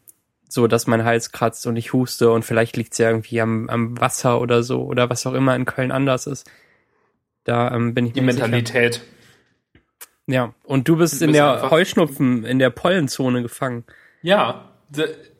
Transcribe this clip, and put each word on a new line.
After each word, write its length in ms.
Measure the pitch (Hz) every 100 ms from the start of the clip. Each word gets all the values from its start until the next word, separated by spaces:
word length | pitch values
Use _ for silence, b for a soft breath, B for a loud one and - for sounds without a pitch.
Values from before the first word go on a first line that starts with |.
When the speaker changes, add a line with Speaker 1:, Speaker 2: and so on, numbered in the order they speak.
| _ _ _ _ -
Speaker 1:
so 180 | - 117
dass 180 | 113 -
mein 180 | 117
Hals 280 | 113 117 -
kratzt 340 | - 117 - 120
und 100 | 117
ich 160 | -
huste 380 | 131 123 - 117
und 140 | 113
vielleicht 320 | - 113 117 -
liegt's 220 | 113 -
ja 100 | 113
irgendwie 300 | 113 - 117
am, 280 | 113 113 117
am 320 | 117 113 120
Wasser 400 | 127 - 131 120
oder 220 | 120 120
so 200 | 120 127
oder 260 | 131 123 123
was 160 | 120 131
auch 80 |
immer 200 | 127 135 127
in 80 | 127
Köln 240 | - 127
anders 360 | 135 139 127 -
ist. 220 | 135 b b b b b b b b _ _
Da, 260 | - 120 123
ähm, 200 | 120 117
bin 120 | 120 120
ich 60 |
Speaker 2:
Die 80 | 131
Speaker 1:
mir 60 | 127
nicht 100 | 120
sicher. 120 | 117
Speaker 2:
Mentalität. 540 | 120 117 127 120 - - b b b b _ _ _ _ _ - _ -
Speaker 1:
Ja, 260 | 127 117 -
und 240 | - 135 127
du 80 | 160
bist 240 | 170 143
Speaker 2:
Du 40 |
Speaker 1:
in 60 | 156
Speaker 2:
bist 60 | 151
Speaker 1:
der 140 | 147
Speaker 2:
einfach 160 | 117 131
Speaker 1:
Heuschnupfen, 760 | 160 185 - 151 135 131 123
in 140 | 110 131
der 120 | 127
Pollenzone 720 | - 180 190 143 - 131 123
gefangen. 420 | 117 - 131 120 b b b b
Speaker 2:
Ja, 500 | 165 196 120 - - _ _
de-, 260 | 147 147 - - _